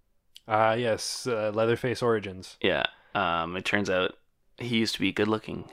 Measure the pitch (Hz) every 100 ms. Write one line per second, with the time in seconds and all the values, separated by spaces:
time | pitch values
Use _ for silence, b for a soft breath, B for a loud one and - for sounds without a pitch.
0 | _ _ _ - - 107 110 117 117 101
1 | - - 131 110 107 104 113 117 127 110
2 | 120 110 98 92 - - 98 73 - -
3 | _ - 90 85 82 92 - 104 95 92
4 | 90 - _ _ _ - 120 113 107 -
5 | 98 90 107 110 - 82 -